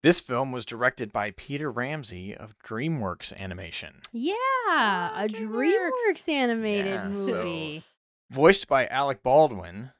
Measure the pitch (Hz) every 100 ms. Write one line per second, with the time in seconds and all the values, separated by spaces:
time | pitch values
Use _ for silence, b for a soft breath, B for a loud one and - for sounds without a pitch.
0 | 147 175 - 123 135 127 113 117 123 -
1 | 113 110 104 95 - 143 151 117 127 156
2 | 120 92 92 - 107 - - 113 151 156
3 | 98 85 - - 95 92 87 - 73 -
4 | - 233 277 427 523 523 440 320 226 185
5 | 175 214 214 208 220 220 285 415 359 508
6 | 466 302 - 294 247 226 220 208 196 196
7 | 196 202 196 185 180 - 156 156 - _
8 | _ _ _ 131 160 196 - 135 123 131
9 | 139 131 127 135 156 104 87 92 127